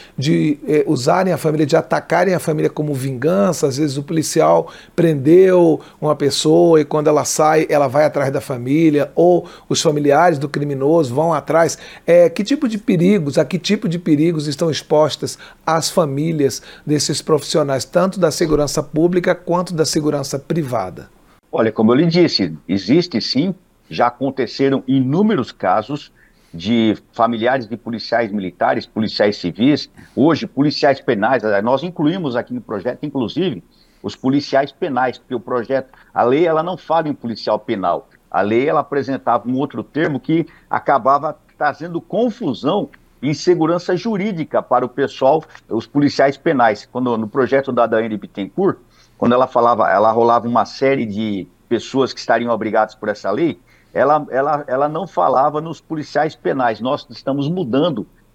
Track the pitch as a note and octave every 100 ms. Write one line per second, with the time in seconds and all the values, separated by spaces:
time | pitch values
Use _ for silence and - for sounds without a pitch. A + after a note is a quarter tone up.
0 | - - C#3 E3+ D#3+ - C4 D3+ D3 D3
1 | C3 F3 F#3 D#3 D#3+ D#3 D3 D#3+ - D3+
2 | - E3 F#3 E3+ E3 D#3 D#3 - D3 C#3
3 | C3+ B2+ D3 F#3+ G3 E3 D3 B2+ D3+ C3+
4 | C#3 D#3+ D3+ E3 D#3+ E3 D#3+ - - -
5 | E3 D3 C3 F3+ F#3+ F3+ E3+ C#3+ - -
6 | D3+ D3 C#3+ C3+ D3+ D#3+ F3 D#3+ D3 D3+
7 | D3+ D3 C#3 - D#3 D#3 D#3+ D3 C#3 C3+
8 | D3+ C#3+ C#3 C#3 - B2+ B2 D3+ E3 C#3+
9 | C#3 - F3 F3 - - - C#3 E3 D3
10 | C#3+ C#3 F3 D3+ C#3+ D3 C#3+ C#3 C#3 E3+
11 | C3+ B2+ E3 D3+ - D#3 E3 - - -
12 | - F3 E3+ E3+ G3+ C#4+ B3 G#3+ - F3+
13 | F3 G#3 C#3+ D#3+ D3 F3 - F#3+ G3 E3+
14 | F3 D3 E3 D#3+ D3 C#3 E3+ C#3 - D3+
15 | D3+ - C3+ - - - - D#3+ - -
16 | D3+ C3+ D#3+ D#3+ C#3 - - - - D3
17 | C#3+ D3 - D3+ - E3 C#3+ C3+ - F3
18 | F#3+ F#3+ E3 - E3+ D3+ C#3+ - C3 D3+
19 | F3 F3+ F3+ E3+ - E3+ F3+ E3 C#3+ E3
20 | D3+ C#3+ C#3 C#3 - E3 C3+ A#2+ F#2 F2
21 | D#2+ _ _ _ _ - A2+ - A2 B2
22 | E3+ E3+ E3 - F2+ D#2 - G2 F#2 D#3+
23 | E3+ A2+ - B2 F3+ F3 _ _ - D#2+
24 | A#2+ - C3+ C3 A#2 - C#3 C3+ - C3+
25 | B2+ D#3 G#3+ F3+ A2+ - F#2+ G2+ A2 C#3+
26 | - _ _ _ _ E2 F#2 A#2 A2+ G2
27 | - - A2+ A2+ A#2+ C3+ G#2 A#2 A2+ A2+
28 | - A#2 A2+ G#2 F#2 - A#2 C3 - A2
29 | G#2+ - G#2+ - - A2+ B2+ D3 - -
30 | - - D3 D3+ G#2+ - D3 C#3+ D3 C3+
31 | - A2 A2 C3 G#2+ G2+ A2+ C3 F3 F3
32 | D3+ F#3+ D3+ A#2+ - B2 G#2+ G#2+ G#2 C#3
33 | D3+ C#3 G#2+ - F#3 A2+ - _ _ _
34 | - - C3 C#3 C#3 C3+ C#3 - F3+ B2
35 | B2+ - - B2 - B2 A2 C3 C3 -
36 | _ - A#2 C#3+ E3+ D#3 E3+ F3+ - D#3+
37 | D3+ C3+ A#2+ G#2+ - G#2+ - G#2+ F2+ D#2+
38 | - _ _ F2+ G2+ A2+ C#3+ D#3 C3+ C#3+
39 | B2+ C3 - A#2+ A#2+ B2+ C#3+ A2+ G#2 D3
40 | E3+ C3 - D#3+ D#3+ - - A#2+ - C#3
41 | A#2+ C#3 D#3 D3 _ - C3 C3 E3 E3+
42 | - F#3+ A#3+ G3+ F3+ A2 C#3 - - -
43 | _ _ C3+ - - E3+ D#3 F3 - F#3
44 | A#3 G3+ G#3 E3+ D3 A2+ - B2 B2+ -
45 | C3 - C3+ D#3 - - - A2+ - C#3+
46 | C#3+ - C#3 C#3 E3+ C#3+ A#2 G#2 - B2
47 | B2+ A2+ A2 C#3 A#2+ C3+ C3+ B2 A2+ A2
48 | A2+ G#2 F#2+ - F#2+ - F#3+ - _ _
49 | _ - A2+ B2 B2+ B2 A#2 A2+ G#2+ F#2+
50 | A2 A2+ A#2 A#2 A#2+ A#2 - - C3+ C3+
51 | A2+ G2+ A2 G2 E2+ _ - A2+ - C3
52 | B2 - - A#2 A#2+ A2+ G#2+ A2 G#2+ -
53 | G#2+ G2+ G2 G#2+ E3 - _ _ _ F2+
54 | C3+ D3+ C#3+ B2+ C#3+ D3 C#3+ B2+ D3 D#3
55 | F#3+ - E3 C3 D3 D3 E3 D3+ - D#3+
56 | C#3 D3 D#3 - F3 C#3+ A#2+ G#2 B2 C#3+
57 | - A#2 - C#3 C#3 F#3 C3+ B2+ E3+ A#2
58 | F2+ _ _